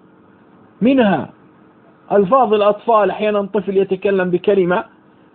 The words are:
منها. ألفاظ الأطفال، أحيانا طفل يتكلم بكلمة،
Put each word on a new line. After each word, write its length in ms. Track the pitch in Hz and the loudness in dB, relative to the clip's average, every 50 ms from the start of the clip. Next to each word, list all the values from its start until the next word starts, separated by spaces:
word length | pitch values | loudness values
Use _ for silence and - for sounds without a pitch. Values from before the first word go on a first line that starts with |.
| _ _ _ _ _ _ _ _ _ _ _ - - _ _ - | _ _ _ _ _ _ _ _ _ _ _ -20 -20 _ _ -2
منها. 500 | 190 254 277 262 226 196 175 135 98 - - _ _ - _ _ _ - _ _ _ _ _ _ _ - | 0 2 2 2 2 2 0 -2 -4 -10 -16 _ _ -20 _ _ _ -20 _ _ _ _ _ _ _ 0
ألفاظ 420 | 185 208 202 175 262 269 247 208 214 | 0 2 2 4 2 2 2 2 0
الأطفال، 560 | 214 202 208 208 208 - 233 226 214 202 190 | 0 2 0 0 -2 -2 0 2 2 2 0
أحيانا 320 | 180 - 208 214 208 202 | -2 -4 -4 -2 -2 -2
طفل 340 | 202 196 - 208 196 202 190 | -4 -4 -6 -6 -4 -2 -2
يتكلم 540 | 190 190 190 196 185 - 202 202 190 180 180 | -2 0 -2 -4 -4 -2 -2 -2 -2 -2 -2
بكلمة، 540 | 175 175 - 214 202 196 175 175 180 220 - - _ _ _ _ _ _ _ _ | -2 -2 0 0 0 2 2 0 0 -2 -4 -8 _ _ _ _ _ _ _ _